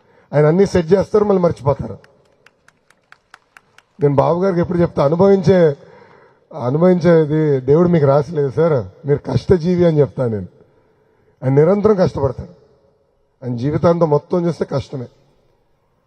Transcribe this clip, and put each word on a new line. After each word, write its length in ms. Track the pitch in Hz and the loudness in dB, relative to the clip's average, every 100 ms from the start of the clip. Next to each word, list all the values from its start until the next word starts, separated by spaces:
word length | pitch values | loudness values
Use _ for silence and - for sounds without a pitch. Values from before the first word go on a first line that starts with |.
| _ _ _ | _ _ _
ఆయన 120 | 143 151 | 0 2
అన్నీ 200 | 175 196 | 2 2
సెట్ 260 | 180 160 | 0 0
చేస్తారు, 320 | 190 170 214 | 0 0 0
మళ్ళీ 180 | 208 190 | 0 0
మర్చిపోతారు. 560 | 175 151 127 139 117 101 _ _ _ _ _ _ _ _ _ _ _ - _ - _ _ _ _ _ - | 0 -2 -4 -4 -6 -14 _ _ _ _ _ _ _ _ _ _ _ -20 _ -20 _ _ _ _ _ -4
నేను 120 | 143 | 0
బాబు 280 | 139 139 170 | 2 0 0
గారికి 180 | 196 175 | -2 -2
ఎప్పుడు 180 | 170 180 | -2 0
చెప్తా, 260 | 170 - | -2 0
"అనుభవించే, 720 | 143 170 196 196 165 185 165 139 - - - _ _ _ _ 160 123 | 0 2 2 2 2 4 2 0 -10 -20 -20 _ _ _ _ -10 -4
అనుభవించేది 1000 | 147 180 180 170 165 151 156 156 135 127 | 0 2 2 4 2 2 0 0 0 2
దేవుడు 220 | 151 175 | 2 2
మీకు 180 | 170 139 | 2 2
రాసిలేదు 440 | 139 147 165 139 | 2 0 -4 -4
సార్, 560 | 123 165 139 95 - 139 | -2 0 -2 -4 -10 -4
మీరు 100 | 143 | -4
కష్టజీవి" 640 | - - - 185 165 175 | -2 -4 0 0 0 0
అని 160 | 175 151 | 2 2
చెప్తాను 300 | 135 - 123 | 0 -2 -6
నేను. 160 | 107 90 _ _ _ _ _ _ _ _ _ | -6 -10 _ _ _ _ _ _ _ _ _
ఆయన 80 | 131 | -2
నిరంతరం 420 | 139 156 202 202 | 2 2 2 0
కష్టపడతారు, 540 | 202 165 - 135 - - - _ _ _ _ _ _ _ _ | 0 -2 -2 -6 -6 -16 -20 _ _ _ _ _ _ _ _
ఆయన 120 | 123 123 | -12 -8
జీవితాంతం 540 | 131 156 175 170 165 | -6 -2 0 2 0
మొత్తం 360 | 147 - 180 170 | 0 -2 -4 -4
చూస్తే 180 | 156 | -4
కష్టమే. 420 | - 139 - - 120 _ _ _ _ _ _ _ _ _ | -6 -6 -8 -12 -14 _ _ _ _ _ _ _ _ _